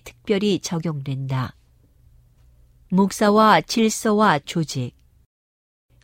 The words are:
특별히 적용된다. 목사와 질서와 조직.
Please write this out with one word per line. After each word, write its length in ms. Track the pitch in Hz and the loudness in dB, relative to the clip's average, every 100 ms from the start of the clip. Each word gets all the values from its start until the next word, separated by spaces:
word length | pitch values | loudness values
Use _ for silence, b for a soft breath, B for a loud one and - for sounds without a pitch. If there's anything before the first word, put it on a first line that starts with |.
특별히 540 | - _ - 196 208 165 | -6 _ -4 0 0 -2
적용된다. 960 | - 165 170 147 139 135 131 131 123 - _ _ _ _ _ _ _ _ _ _ _ _ - | -4 -6 -4 -6 -8 -8 -6 -6 -6 -12 _ _ _ _ _ _ _ _ _ _ _ _ -2
목사와 680 | 185 196 - 208 214 214 170 | 0 0 2 2 4 6 4
질서와 760 | - 226 220 - 220 208 208 151 | 2 0 0 0 -2 2 2 0
조직. 540 | - 170 151 135 120 _ _ _ _ _ _ _ _ _ _ _ | -2 -6 -4 -6 -8 _ _ _ _ _ _ _ _ _ _ _